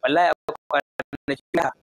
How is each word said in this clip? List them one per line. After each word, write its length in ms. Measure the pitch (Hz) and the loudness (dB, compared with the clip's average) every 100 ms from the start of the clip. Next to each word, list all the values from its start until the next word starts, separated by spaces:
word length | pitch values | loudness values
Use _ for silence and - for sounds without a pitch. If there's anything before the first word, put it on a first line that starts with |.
Wallahi 300 | 127 156 175 | 2 4 4
a 200 | 156 - 151 _ | 2 -4 -12 _
kwanakin 720 | 147 - _ - - - 139 _ | -4 -4 _ -12 -10 -6 -6 _
da 160 | - 139 - | -2 -2 -4